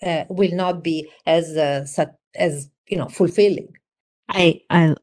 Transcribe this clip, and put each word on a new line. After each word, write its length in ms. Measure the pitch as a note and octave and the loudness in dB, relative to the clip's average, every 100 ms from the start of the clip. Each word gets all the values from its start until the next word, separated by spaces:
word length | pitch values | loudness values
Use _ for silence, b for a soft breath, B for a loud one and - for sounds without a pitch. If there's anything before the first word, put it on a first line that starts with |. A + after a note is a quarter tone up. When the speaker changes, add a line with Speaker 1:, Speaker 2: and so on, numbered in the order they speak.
Speaker 1:
uh, 220 | F3+ D#3+ - | -4 -4 -4
will 240 | F#3 F#3+ | -2 0
not 300 | F3+ F3+ F3 | 0 -2 -4
be 240 | E3+ D#3 D#3 B - | -4 -6 -8 B 0
as, 280 | E3 E3 D#3 | 0 0 -2
uh, 300 | C#3+ C#3 C#3+ | 0 -2 -4
sat-, 320 | - D#3 _ _ - | -4 -4 _ _ -4
as, 340 | E3+ C#3+ C#3+ _ _ | -2 -4 -12 _ _
you 100 | F#3 | -6
know, 100 | - | -6
fulfilling. 640 | - F#3 - G3+ E3+ - _ _ _ _ _ - | 0 0 2 2 0 -8 _ _ _ _ _ -6
Speaker 2:
I, 320 | F#3+ F3 - _ | 2 2 2 _
I, 260 | E3+ D#3+ - | 4 4 2